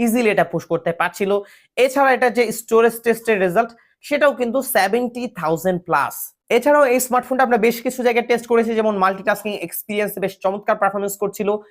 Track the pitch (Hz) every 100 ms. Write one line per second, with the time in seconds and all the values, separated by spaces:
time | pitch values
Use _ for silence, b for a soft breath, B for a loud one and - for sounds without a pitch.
0 | 233 240 220 185 170 165 - 165 170 170
1 | 175 - 196 202 202 B B - 262 269
2 | 269 247 247 220 226 220 - 226 233 226
3 | 233 226 226 208 185 175 233 - b b
4 | - 285 294 233 240 254 - 220 196 233
5 | 247 240 247 - 156 160 185 180 170 151
6 | 127 - - _ - 233 285 294 277 247
7 | - 247 247 254 247 240 226 226 262 254
8 | 240 233 233 233 233 233 226 220 220 202
9 | 190 190 202 196 214 196 165 - - 208
10 | 208 202 190 - 190 202 226 214 196 202
11 | 202 - 202 - 202 208 B